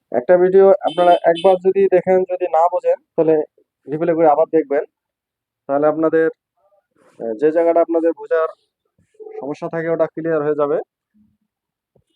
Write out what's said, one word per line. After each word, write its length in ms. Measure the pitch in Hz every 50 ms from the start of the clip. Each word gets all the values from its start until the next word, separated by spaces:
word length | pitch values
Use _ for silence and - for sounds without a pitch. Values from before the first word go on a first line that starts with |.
| _ - -
একটা 240 | - - - 180
ভিডিও 300 | 180 180 185 185 190 196 196
আপনারা 420 | 190 - - 160 156 170 175 175 175
একবার 440 | - - 170 170 170 170 190 185 180 180
যদি 240 | 190 190 196 196 190
দেখেন, 280 | - 180 175 185 185 185 185
যদি 240 | - 180 180 180
না 220 | 175 165 160 165 175
বোঝেন, 300 | 175 180 - 170 175 - _ _ _
তাহলে 200 | - 160 156 160 156 151 - _ _ _ _ _ _ _ 139
রিপ্লে 240 | 139 156 170 175 165
করে 140 | 160 165 156
আবার 180 | 143 147 160 - -
দেখবেন। 320 | 160 151 139 139 143 - - _ _ _ _ _ _ _ _ _ _ _ _ _ _ _
তাহলে 200 | - 139 143 147
আপনাদের, 400 | 151 151 156 160 160 156 160 160 160 160 _ _ _ _ _ _ _ _ _ _ _ _ _ _ _ _ -
আহ, 140 | 113 113 113 107
যে 120 | 139 156 156
জায়গাটা 280 | 170 170 165 165 170
আপনাদের 320 | 165 165 165 165 160 165 165
বোঝার 360 | - 143 147 165 160 160 160 - _ _ _ _ _ _ _ _ _ _ _ _ - - - - -
সমস্যা 280 | - 135 147 - - 165
থাকে, 200 | 160 165 160 165
ওটা 180 | 165 160 165
ক্লিয়ার 360 | 156 - - 160 165 160 156 147
হয়ে 120 | 147 151
যাবে। 240 | 143 147 143 151 190 - _ _ _ _ _ _ _ _ _ _ _ _ _ _ _ _ _ _ _ _ _ _ _ _ _ _